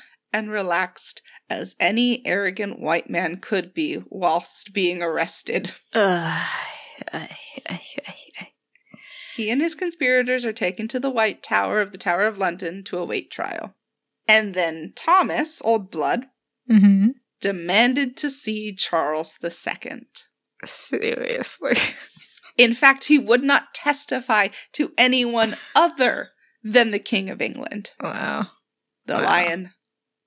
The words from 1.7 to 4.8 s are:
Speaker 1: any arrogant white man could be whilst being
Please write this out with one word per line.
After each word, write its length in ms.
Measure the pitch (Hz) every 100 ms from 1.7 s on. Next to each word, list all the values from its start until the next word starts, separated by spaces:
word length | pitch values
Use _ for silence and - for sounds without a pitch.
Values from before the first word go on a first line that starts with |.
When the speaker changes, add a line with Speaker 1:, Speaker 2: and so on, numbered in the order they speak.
| -
Speaker 1:
any 460 | 180 220 247 233 -
arrogant 540 | 196 196 190 202 -
white 300 | 151 165 -
man 260 | 170 175 180
could 320 | - 196 180
be 280 | - 151 156 190
whilst 640 | 190 175 165 - - -
being 300 | 202